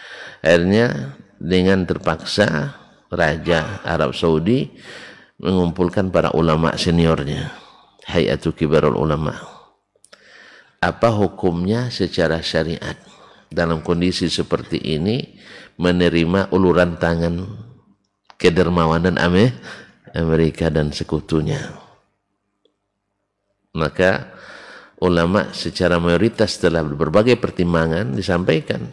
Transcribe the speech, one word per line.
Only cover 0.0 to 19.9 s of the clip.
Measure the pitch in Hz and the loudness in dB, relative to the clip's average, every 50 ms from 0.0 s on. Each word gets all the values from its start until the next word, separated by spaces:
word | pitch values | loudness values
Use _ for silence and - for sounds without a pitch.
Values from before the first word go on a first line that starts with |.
| - - - - - - - - - | -20 -20 -18 -18 -18 -18 -12 -2 2
Akhirnya | 78 85 85 85 92 101 110 120 - - 69 - - - - - _ _ _ | 4 4 4 4 4 4 4 2 2 -2 -4 -8 -10 -12 -16 -20 _ _ _
dengan | - 82 92 92 90 95 98 95 90 80 | -4 0 2 4 4 4 4 2 2 0
terpaksa | 87 80 - 87 80 78 - - - - 101 95 78 73 73 71 - - - - _ _ _ _ | -4 -2 -2 -2 -4 -2 -6 -4 0 2 2 2 0 -2 -4 -6 -10 -14 -20 -20 _ _ _ _
Raja | 87 87 85 76 78 80 78 85 85 80 76 120 101 - - | -2 0 0 0 0 -2 -2 0 0 0 -2 -4 -8 -8 -6
Arab | - 85 78 76 65 | -4 -2 0 -2 -2
Saudi | 64 - 90 82 80 78 82 98 123 135 143 - - - - - - - - - - - - _ _ - | -2 -2 0 2 2 2 2 0 0 0 -2 -6 -10 -16 -20 -20 -20 -20 -20 -20 -20 -20 -20 _ _ -8
mengumpulkan | - 87 95 92 87 85 76 87 90 85 - 107 95 92 90 | -4 0 0 2 2 0 0 0 -2 0 0 -2 -2 0 0
para | 85 80 80 | 0 0 2
ulama | - 73 82 82 78 80 82 80 - - | 2 2 2 2 2 2 2 0 -2 -2
seniornya, | - 90 82 85 85 82 80 - 69 69 - - - 143 - - - - - _ _ _ _ _ - | 0 0 2 4 4 2 2 0 -2 -4 -6 -6 -8 -10 -12 -16 -20 -20 -20 _ _ _ _ _ -14
Hay'atu | - - 87 71 50 69 - - 82 78 | -4 -2 0 0 0 -2 -2 -2 -4 -2
Kibarul | - 82 73 76 76 71 73 - | -2 0 2 2 2 2 2 0
Ulama. | - 78 78 73 76 78 - - - - - - - - _ _ _ _ _ _ _ _ _ - _ _ - - - - - - - _ _ _ _ | 0 0 -2 -2 -2 -4 -6 -8 -10 -14 -18 -20 -20 -20 _ _ _ _ _ _ _ _ _ -20 _ _ -20 -20 -20 -20 -20 -20 -20 _ _ _ _
Apa | - 87 82 - - 117 | -2 -2 0 2 2 2
hukumnya | 110 104 101 87 - - - 92 85 85 90 95 110 120 127 123 | 4 2 0 0 0 -2 0 0 0 0 0 0 0 -2 -2 -4
secara | 123 - 98 82 - - 85 80 80 82 - | -4 -4 -4 -2 0 0 0 0 0 -2 -4
syariat | - - 80 78 80 82 - - 85 - - - - - - - - - - _ _ | -2 -2 -2 -2 -2 -4 -8 -8 -12 -12 -14 -18 -20 -20 -20 -20 -20 -20 -20 _ _
dalam | 78 85 85 82 82 78 | -4 -2 0 0 -2 -2
kondisi | 78 92 87 85 87 92 87 - 92 82 | -2 -2 0 0 0 0 0 -2 -2 -2
seperti | - - 85 - 87 64 - - 85 - | -2 -4 -2 -2 -4 -4 -4 -6 -6 -6
ini | - - 78 76 85 104 113 135 - - - - - - - - - - _ - | -4 -4 -4 -2 -2 -2 -2 -2 -6 -10 -16 -20 -20 -20 -20 -20 -20 -20 _ -2
menerima | 85 90 87 87 87 85 78 85 82 82 90 98 95 - | 0 2 4 4 4 4 4 2 2 2 2 0 0 0
uluran | 90 95 95 90 82 85 87 87 82 78 | 2 2 4 4 4 4 2 2 0 -2
tangan | 87 85 85 82 85 85 85 87 95 101 107 107 107 - - - _ _ _ _ _ _ _ _ _ - _ | -2 -2 0 0 -2 -2 -4 -6 -8 -10 -12 -16 -18 -20 -20 -20 _ _ _ _ _ _ _ _ _ -20 _
kedermawanan | - - 90 82 92 87 85 87 87 82 80 80 82 85 92 90 - | 0 2 2 4 4 2 2 2 2 4 4 2 2 2 0 0 2
Ame-, | - 87 87 92 113 131 123 - - - - - - - | 2 2 4 4 4 2 0 -4 -12 -18 -18 -18 -20 -20